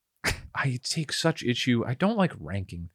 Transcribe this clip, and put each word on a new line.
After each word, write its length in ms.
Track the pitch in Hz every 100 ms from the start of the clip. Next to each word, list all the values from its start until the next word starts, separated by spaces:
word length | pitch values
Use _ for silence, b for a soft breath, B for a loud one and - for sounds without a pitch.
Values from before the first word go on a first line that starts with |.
| _ _
<laughs> 320 | - - - -
I 240 | 139 123
take 280 | - - 156
such 320 | - 160 156
issue. 400 | - 120 - 120 110
I 100 | 127
don't 200 | 190 226
like 160 | 185 -
ranking 480 | 73 98 95 87 85